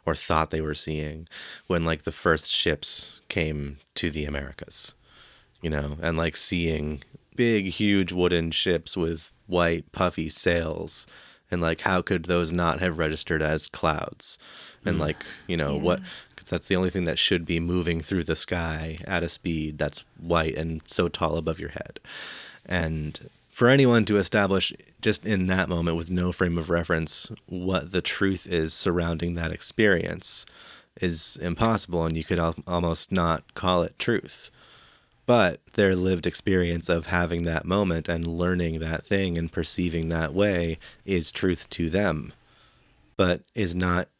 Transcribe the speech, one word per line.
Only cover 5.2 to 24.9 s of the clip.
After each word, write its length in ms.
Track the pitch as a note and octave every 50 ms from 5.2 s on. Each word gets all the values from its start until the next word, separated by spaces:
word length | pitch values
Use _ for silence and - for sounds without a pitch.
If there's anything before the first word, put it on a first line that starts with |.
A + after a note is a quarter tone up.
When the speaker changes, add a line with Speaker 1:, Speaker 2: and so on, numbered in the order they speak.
| - - - - _ _ _ -
Speaker 1:
you 80 | - D#2+
know, 260 | D#2 D2 C#2+ C#2+ D2 D#2
and, 160 | E2 E2 E2
like, 200 | D#2+ E2 E2 -
seeing 680 | - - - F#2 F2 E2+ E2 D#2+ D2+ D2 D2+ D2+ C#2+ - _ - - _ _ -
big, 320 | - A#2+ A#2 A2+ G#2 F#2+
huge 460 | F#2+ - - G#2+ G2+ G2+ G2 F#2 E2+
wooden 400 | F2 F2+ F2+ F2 F2 E2+ E2 E2
ships 440 | D#2+ - - F#2+ F2 E2 - - -
with 360 | F#2+ E2+ E2 E2 D#2 - - - _ _ -
white, 420 | F2+ F2 F2 E2+ E2+ E2 - _
puffy 380 | - - F#2 F2 - - D#2 D2
sails. 800 | - - - F2+ F2 E2+ E2 D#2+ D#2+ E2 E2 D#2 - - - - - - - - - _ _ -
And, 100 | - F2
like, 200 | E2 D#2+ E2 -
how 200 | - G2+ F#2 F2+
could 220 | F2 - G2 F2 E2
those 260 | F2+ F2 F2 E2+ D#2
not 260 | F2 F2 E2+ E2 - -
have 180 | F#2 F#2 D#2+ E2
registered 440 | D#2+ D#2 D#2 D2+ - - E2 D#2
as 240 | D#2 D2+ D#2 D#2 -
clouds? 720 | - - - - D#2+ D#2 - - - - - - - - - - - - - - - - - -
And, 120 | - E2+
Speaker 2:
Mm. 40 | D#2+
Speaker 1:
like, 160 | D2+ D#2 D#2 - - - - - - -
you 80 | F2
know, 180 | E2 D2 C#2+ C#2+
Speaker 3:
Yeah. 60 | D2
Speaker 1:
what, 180 | D#2 F2 F2+ F#3+ F#3 - - - - _ -
'cause 120 | - - -
that's 180 | F2+ E2+ -
the 80 | - F#2+
only 140 | F2+ F#2 F2+
thing 140 | - F#2+ F2
that 140 | E2 D2 -
should 240 | - - G2 F2 E2
be 140 | D#2+ E2+ E2
moving 400 | E2 E2+ F2+ F2+ E2 E2+ E2+ E2
through 240 | D2+ - G2 F2+ E2
the 100 | F2 D#2+
sky 640 | - - - F2+ F2 E2 E2 E2 D#2+ D#2+ D#2+ D#2+ D#2 -
at 180 | - F#2+ E2+
a 60 | E2+ E2
speed 500 | - - - F2 E2 D#2+ D#2 D#2 D2+ D2
that's 260 | D2+ D2 - - - _ _ -
white 380 | E2+ E2+ E2+ E2 D#2+ D#2+ -
and 240 | - E2 E2 D#2+ D#2+ -
so 220 | - - - F2+ E2+
tall 280 | - - E2+ D#2 D#2+
above 240 | E2 D#2 D#2+ D#2+ D#2+
your 100 | D#2+ C#2+
head. 300 | - - - - - - - - - - - - - - - - - - -
And 540 | - F#2 F2 E2 D#2+ D#2+ D#2 D2+ D2 - - - - _ _ _ _
for 160 | - - A#2+ A#2+
anyone 360 | C3+ C#3 C3+ B2 A#2+ A2+ G#2
to 100 | G#2+ G#2
establish 560 | G2+ F#2 - - G#2+ G2+ F#2 G2 F#2 - - - - - -